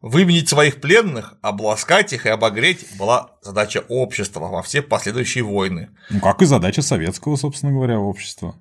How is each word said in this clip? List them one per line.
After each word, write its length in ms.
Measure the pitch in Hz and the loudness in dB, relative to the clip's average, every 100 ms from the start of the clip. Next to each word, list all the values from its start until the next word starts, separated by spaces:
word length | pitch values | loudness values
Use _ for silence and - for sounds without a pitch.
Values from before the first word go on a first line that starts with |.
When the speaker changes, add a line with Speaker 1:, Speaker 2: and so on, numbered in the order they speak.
Speaker 1:
выменить 480 | 113 135 185 170 151 | 2 4 4 4 2
своих 320 | 143 151 127 | 4 4 2
пленных, 540 | 143 208 214 127 101 _ | 4 4 4 -4 -10 _
обласкать 680 | 104 101 110 107 - 180 208 | -6 -4 -2 -2 2 2 2
их 140 | 123 110 | -2 -2
и 40 | |
обогреть 560 | 110 110 104 147 180 - 98 | 2 0 2 0 0 -8 -6
была 320 | 101 120 - _ | 0 0 0 _
задача 400 | 104 98 107 - - | -6 -2 -2 -2 -4
общества 640 | 120 120 - 98 - 87 | -4 -2 -4 -6 -6 -8
во 120 | 90 | -8
все 200 | - 143 | -4 -4
последующие 640 | 139 107 - 120 120 127 110 | 0 -2 -2 -4 -2 -2 -2
войны. 460 | 101 95 87 - _ - | -2 -2 -4 -10 _ -6
Speaker 2:
Ну, 100 | 101 | 0
как 220 | 95 - | 0 4
и 40 | 180 | 4
задача 360 | 135 87 196 | 6 2 0
советского, 560 | 143 113 82 - - 147 | 0 0 -2 -4 -4 -2
собственно 340 | 147 143 143 | -4 -4 -2
говоря, 280 | 139 127 113 | 0 0 0
общества. 560 | 101 98 - - 87 - | -2 -6 -12 -12 -12 -14